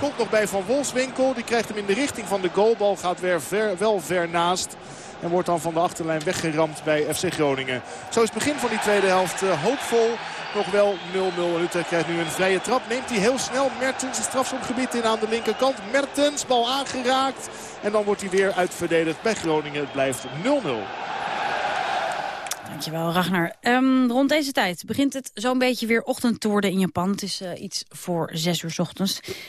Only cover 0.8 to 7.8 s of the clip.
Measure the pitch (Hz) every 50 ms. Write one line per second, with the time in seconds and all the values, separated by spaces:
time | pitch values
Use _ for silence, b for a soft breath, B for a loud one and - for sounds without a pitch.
0.8 | 269 - - 254 262 262 240 - 262 262 262 240 226 - 233 233 202 - 214 214
1.8 | 202 196 196 233 285 269 - 240 208 170 196 196 185 170 160 190 208 226 233 -
2.8 | 208 202 196 - - 180 180 - 185 180 180 165 143 - 190 208 220 214 190 175
3.8 | 202 226 214 190 151 - 180 180 170 170 170 170 170 175 185 185 - - - B
4.8 | B B B B B B B B - 170 170 180 175 - 175 165 151 170 165 165
5.8 | 175 175 - - 170 160 160 156 151 185 180 - - 160 151 156 160 156 151 -
6.8 | - 156 151 151 151 147 147 - - 170 - - 151 143 135 131 131 131 127 120